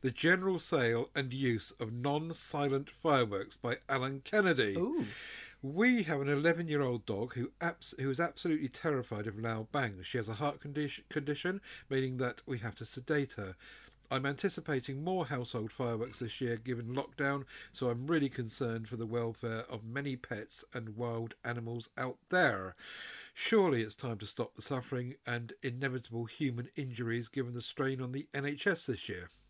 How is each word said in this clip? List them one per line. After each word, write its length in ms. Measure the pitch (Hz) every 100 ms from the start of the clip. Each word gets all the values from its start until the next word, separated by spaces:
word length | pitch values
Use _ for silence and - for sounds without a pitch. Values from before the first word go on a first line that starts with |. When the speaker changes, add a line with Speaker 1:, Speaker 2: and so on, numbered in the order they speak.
Speaker 1:
the 100 | 131
general 480 | 123 165 185 190 180
sale 500 | - 156 120 117 123
and 200 | - 135
use 400 | 131 131 110 - -
of 140 | 113
non-silent 960 | 120 131 147 160 165 - 147 143 139 139
fireworks 680 | - 165 139 117 101 98 -
by 200 | 120 120 -
Alan 320 | 135 131 135
Kennedy. 540 | - 214 190 143 107 98
Speaker 2:
Ooh. 280 | 196 330 104 - - - - -
Speaker 1:
"We 420 | 135 156 240 240
have 180 | 160 147
an 80 | 139
eleven-year-old 760 | 143 156 165 170 147 131 120 -
dog 280 | 101 123
who 180 | 120 117 _
abs-, 360 | 170 - - -
who 100 | 135
is 100 | 135
absolutely 500 | 170 - 175 156 135
terrified 580 | - 165 139 120 104 104
of 120 | 104
loud 340 | 117 110 110
bangs. 340 | 147 123 95 90
She 100 | 123
has 100 | 107
a 60 | 110
heart 260 | 143 143
condi-, 400 | 147 143 147 - -
condition, 500 | 151 139 147 175 196 - - -
meaning 260 | 135 131 127
that 240 | 123 113 -
we 140 | 127
have 160 | 110 -
to 100 | 113
sedate 480 | - 123 147 139
her. 220 | - 98 92 - - - _ -
I'm 140 | 131 139
anticipating 760 | 139 196 - 156 139 123 135
more 220 | 160 185 135
household 460 | 135 120 123 110
fireworks 480 | - 123 113 123 -
this 200 | 117 -
year 180 | 123 117
given 360 | 117 120 113
lockdown, 520 | 127 139 - 139 139 135 - -
so 180 | - 127
I'm 160 | 120 135
really 240 | 165 139
concerned 580 | - 113 - 120 113 110
for 80 | 123
the 120 | 113
welfare 560 | 117 117 110 120 113 120
of 140 | 120 110
many 320 | 127 143 127
pets 460 | - 107 - - -
and 260 | 127 113 107
wild 360 | 120 117 113 -
animals 460 | 120 120 117 120 117 -
out 200 | 127 123 _
there. 460 | 185 160 98 95 - - - - - -
Surely 480 | - - 226 185 123
it's 140 | 110 -
time 240 | 127 110
to 80 | 107
stop 280 | - 117 -
the 60 |
suffering 540 | - 135 123 131 123 131 -
and 280 | 120 117 -
inevitable 640 | 135 123 135 127 117 117 117
human 440 | - 143 120 120 -
injuries 520 | 135 117 117 117 113
given 260 | - 123
the 80 | 120
strain 380 | - - 135 131
on 100 | 127
the 160 | 135 - 139
N 100 | 139
H 220 | 143 -
S 180 | 170 -
this 240 | 107 -
year." 220 | 90 87 - _